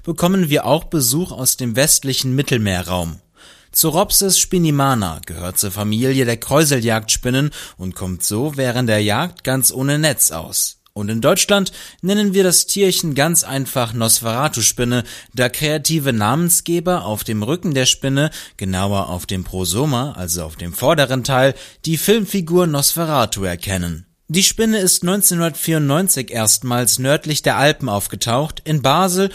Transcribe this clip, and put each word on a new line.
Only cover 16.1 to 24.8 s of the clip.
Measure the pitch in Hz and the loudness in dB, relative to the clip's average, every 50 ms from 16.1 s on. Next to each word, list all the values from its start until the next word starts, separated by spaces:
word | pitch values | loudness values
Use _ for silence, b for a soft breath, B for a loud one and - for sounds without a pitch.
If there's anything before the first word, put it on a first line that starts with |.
| 120 | 0
Namensgeber | 110 104 107 127 156 175 175 170 - - - 170 175 160 180 180 170 - | 2 2 2 2 2 2 2 2 0 0 0 -2 0 0 0 -2 -2 -2
auf | 95 107 101 - | -4 -6 -6 -4
dem | - 113 107 104 | -4 -4 -2 -2
Rücken | 110 156 175 - 190 143 | -2 -2 -2 -2 -2 0
der | 135 127 | 2 2
Spinne, | 120 - - - 135 135 139 151 156 B B B B B | 2 0 0 0 0 0 2 0 0 B B B B B
genauer | B 104 95 95 92 98 101 101 98 95 - | B -4 -2 -2 0 0 0 0 0 -2 -2
auf | 87 90 - | -4 -8 -6
dem | - 98 92 90 | -6 -6 -6 -6
Prosoma, | - - 92 92 85 87 110 143 156 135 120 131 147 - | -6 -6 -4 -2 -2 -2 0 0 0 0 -2 -2 -4 -6
also | - 92 87 80 87 80 | -8 -6 -6 -4 -6 -6
auf | 78 80 | -8 -10
dem | - 87 87 85 | -10 -10 -10 -6
vorderen | - 123 139 165 156 139 120 131 131 117 | -2 0 2 2 2 2 0 0 -2 -2
Teil, | 139 135 127 131 135 135 B B B B B B | 0 2 4 4 4 2 B B B B B B
die | 160 160 147 | -4 -2 0
Filmfigur | - - 208 233 202 - - 202 175 156 170 180 180 | 2 2 2 2 2 0 -2 -4 -2 2 2 2 4
Nosferatu | 165 147 139 135 - - 160 170 156 151 139 117 101 - 104 95 | 2 2 2 0 0 0 0 -2 0 2 2 2 0 0 -2 -4
erkennen. | 92 87 85 - 101 98 92 87 87 85 78 - _ _ _ _ | -4 -4 -4 -4 -4 -2 -2 -2 -4 -6 -8 -12 _ _ _ _
Die | - 156 180 190 | -4 0 2 2
Spinne | - - - 226 226 220 | 2 2 2 2 2 2
ist | 220 | 2